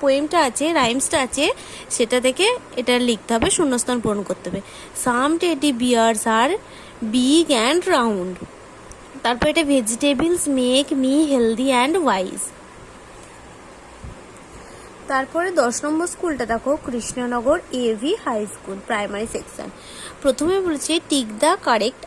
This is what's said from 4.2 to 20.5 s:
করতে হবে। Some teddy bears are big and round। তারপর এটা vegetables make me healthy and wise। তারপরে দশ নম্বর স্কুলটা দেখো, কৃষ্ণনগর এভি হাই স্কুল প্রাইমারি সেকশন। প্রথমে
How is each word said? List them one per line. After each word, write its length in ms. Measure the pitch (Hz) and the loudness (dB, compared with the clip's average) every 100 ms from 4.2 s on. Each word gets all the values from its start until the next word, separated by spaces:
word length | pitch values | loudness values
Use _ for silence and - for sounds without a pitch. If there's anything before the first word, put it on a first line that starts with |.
করতে 260 | 190 185 - | -4 -6 -6
হবে। 120 | 190 - - - - - | -8 -10 -16 -14 -6 0
Some 280 | 247 277 330 | 2 2 2
teddy 280 | 359 302 294 240 | 0 2 0 2
bears 420 | 247 240 226 220 226 220 | 2 4 4 2 2 2
are 140 | 254 403 - - - - 220 240 | 2 0 -6 -20 -20 -10 -2 2
big 320 | 254 311 302 254 226 | 4 4 4 2 2
and 140 | 320 359 320 | 2 2 2
round। 380 | 233 202 180 180 - - - - - - - - | 2 0 -4 -8 -14 -16 -20 -20 -20 -20 -20 -6
তারপর 240 | 233 240 302 | -2 0 2
এটা 140 | 302 | 2
vegetables 800 | 294 277 214 233 285 262 330 349 - 269 | 4 2 2 0 0 2 2 0 0 0
make 280 | 247 254 285 277 | 2 2 2 0
me 120 | 262 277 311 | 2 4 4
healthy 360 | 269 226 226 262 247 254 | 4 2 2 2 2 2
and 100 | 359 285 | 2 2
wise। 360 | 190 190 - - - - - - - - - - - - - - - - - - - - - - - - - - - - | 0 -2 -6 -10 -12 -20 -20 -20 -20 -20 -20 -20 -20 -20 -20 -20 -20 -20 -18 -18 -18 -20 -20 -20 -20 -20 -20 -20 -16 -4
তারপরে 440 | 269 269 320 359 | -2 -2 -2 0
দশ 340 | 349 240 233 294 | 2 2 0 -2
নম্বর 220 | 311 349 | -2 -4
স্কুলটা 380 | - 349 269 226 | -4 -4 -4 -4
দেখো, 320 | 226 262 302 - | -4 -2 -4 -4
কৃষ্ণনগর 720 | 240 214 - 247 240 233 330 - | -8 -6 -6 -4 -2 0 0 -2
এভি 440 | 254 240 220 262 427 - | -4 -2 -2 -2 -4 -4
হাই 200 | 226 208 | -4 -4
স্কুল 320 | - - 196 - | -10 -12 -12 -6
প্রাইমারি 400 | 220 202 202 226 | -4 -4 -6 -6
সেকশন। 380 | - - - - - - - - - | -8 -10 -14 -14 -16 -18 -16 -16 -4
প্রথমে 380 | 285 254 311 | 0 0 2